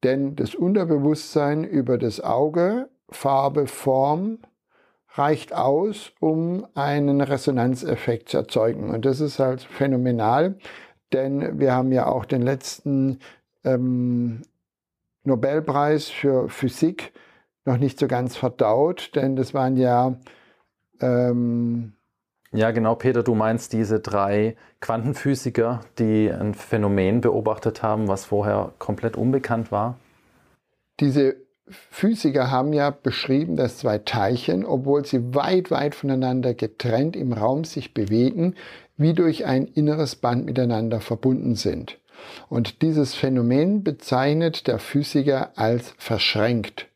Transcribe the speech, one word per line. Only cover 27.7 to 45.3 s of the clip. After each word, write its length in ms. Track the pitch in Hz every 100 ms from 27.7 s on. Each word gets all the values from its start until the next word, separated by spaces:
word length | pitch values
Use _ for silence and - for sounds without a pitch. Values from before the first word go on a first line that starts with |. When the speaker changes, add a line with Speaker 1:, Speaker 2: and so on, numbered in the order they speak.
| 110
Speaker 2:
haben, 260 | 110 107 107
was 180 | 95 -
vorher 480 | 104 104 101 95 -
komplett 400 | - 104 113 -
unbekannt 540 | 120 131 - 117 113
war? 260 | 101 113 123 _ _ _ _ _ _ _ _ _ -
Speaker 1:
Diese 360 | 143 135 135 135 - _ _
Physiker 840 | - - - 196 226 151 139 127
haben 200 | 131 139
ja 200 | 151 143
beschrieben, 640 | 139 - - - 135 165 156
dass 240 | 127 -
zwei 180 | 123 107
Teilchen, 680 | - 120 98 123 - 180 220
obwohl 380 | 135 139 147
sie 300 | 143 131 120
weit, 380 | 135 - 185 180
weit 240 | 139 147 143
voneinander 580 | 139 131 127 127 127
getrennt 640 | 117 113 _ 120 113 143 -
im 180 | 131
Raum 300 | 117 107 139
sich 320 | 160 - - -
bewegen, 580 | 101 110 127 202 170 180 - - - -
wie 160 | 156
durch 340 | 170 170 156 -
ein 180 | 131 139
inneres 500 | - 151 151 143 -
Band 300 | 120 120 160
miteinander 560 | 127 123 113 113 113
verbunden 540 | - 113 131 131 127 107
sind. 420 | 95 80 - - _ - - - -
Und 340 | 120 117 -
dieses 320 | 160 156 135 -
Phänomen 680 | 135 127 120 131 170 208
bezeichnet 840 | 190 143 - 127 135 151 165 160 -
der 100 | 117
Physiker 760 | - 139 143 147 139